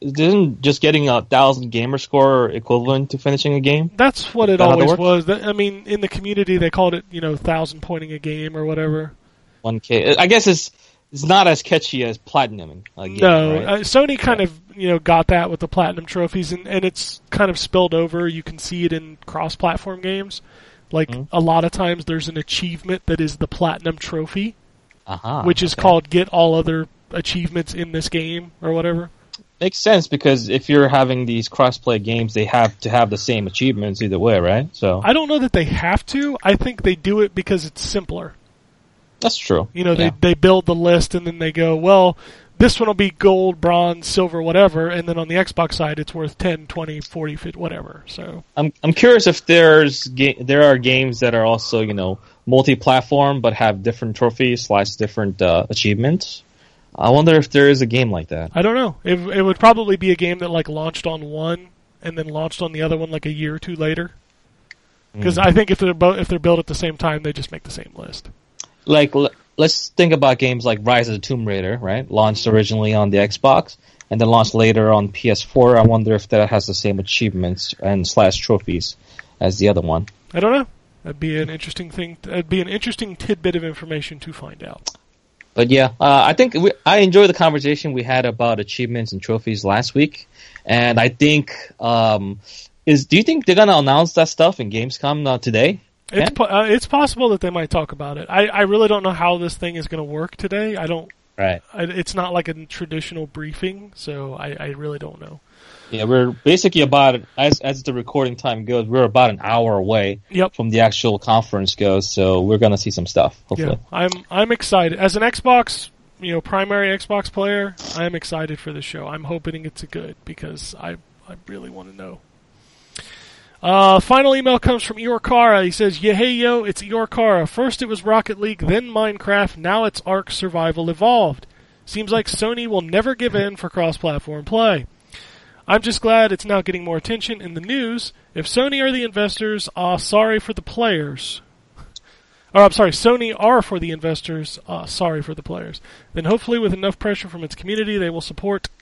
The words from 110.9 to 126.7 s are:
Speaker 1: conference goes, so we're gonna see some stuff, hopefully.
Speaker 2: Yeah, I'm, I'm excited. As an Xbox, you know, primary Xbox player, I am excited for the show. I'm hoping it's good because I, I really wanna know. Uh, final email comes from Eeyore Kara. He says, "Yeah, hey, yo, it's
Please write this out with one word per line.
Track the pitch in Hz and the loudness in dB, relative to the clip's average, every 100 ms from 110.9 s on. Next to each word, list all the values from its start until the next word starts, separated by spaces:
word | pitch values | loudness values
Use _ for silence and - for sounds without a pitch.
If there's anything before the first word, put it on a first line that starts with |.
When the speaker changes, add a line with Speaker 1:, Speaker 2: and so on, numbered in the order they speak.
| - 120 104 | 2 -2 -2
Speaker 1:
conference | - 113 110 101 98 - | 2 0 2 -4 -4 0
goes, | 101 95 95 | 2 2 0
so | - 95 92 | 0 2 2
we're | 95 107 | 2 2
gonna | 110 101 | 4 2
see | 107 | -4
some | 95 87 | -6 -2
stuff, | - - - _ | 0 0 -2 _
hopefully. | 160 156 - | -6 -4 -6
Speaker 2:
Yeah, | - 175 | -6 -4
I'm, | 180 180 - | -4 -4 -6
I'm | 190 220 | -2 0
excited. | 233 - 190 170 185 | -2 2 2 2 0
As | 190 | -2
an | 208 | 2
Xbox, | 226 - 262 247 233 - - _ _ _ | -2 0 4 4 2 -6 -14 _ _ _
you | 180 | -6
know, | 165 | -6
primary | - 196 196 202 196 190 | -2 -4 -2 -2 -2 -4
Xbox | - 208 - | -4 -6 -4
player, | - 196 202 196 180 - 165 | -4 -2 -2 -4 -10 -12 -6
I | |
am | 170 170 | -6 -6
excited | - 160 160 151 | -10 -8 -8 -10
for | - | -12
the | 147 | -14
show. | 143 151 147 | -14 -12 -12
I'm | 151 | -12
hoping | 147 170 156 160 | -10 -10 -10 -12
it's | 156 - | -14 -16
good | 165 170 165 160 | -14 -14 -14 -18
because | - 160 156 151 160 | -20 -16 -16 -16 -18
I, | - 165 - _ _ - | -16 -14 -16 _ _ -20
I | 85 - | -20 -20
really | 98 64 | -18 -18
wanna | 95 92 | -20 -20
know. | 98 92 90 _ _ _ _ _ _ _ - - - - - _ _ | -20 -20 -20 _ _ _ _ _ _ _ -20 -20 -20 -20 -20 _ _
Uh, | 175 190 196 190 | 0 6 6 6
final | - 262 277 269 | 4 4 4 2
email | 254 247 | 2 2
comes | - 240 | 0 -2
from | - 214 | -4 -8
Eeyore | 233 233 | -4 -4
Kara. | - 247 233 202 | 0 4 6 4
He | 180 | 2
says, | 175 208 156 | 0 -2 0
"Yeah, | 208 | 0
hey, | 202 247 | 2 0
yo, | 240 240 240 | 2 0 0
it's | 208 | -2